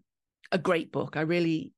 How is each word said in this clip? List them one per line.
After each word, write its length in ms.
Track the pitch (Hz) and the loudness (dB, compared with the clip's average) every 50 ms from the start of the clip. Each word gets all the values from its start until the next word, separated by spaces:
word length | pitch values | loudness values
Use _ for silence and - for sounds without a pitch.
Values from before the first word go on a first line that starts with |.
| _ _ _ _ _ _ _ _ - - | _ _ _ _ _ _ _ _ -6 -2
a 80 | - 185 | -2 0
great 340 | 147 190 180 165 - - | 2 2 2 2 0 -2
book. 240 | - 139 - 139 - | -4 -4 -4 -2 -2
I 60 | 151 | -4
really, 500 | 156 160 170 175 170 165 160 156 - - - | 0 0 2 2 2 2 0 0 -2 -6 -14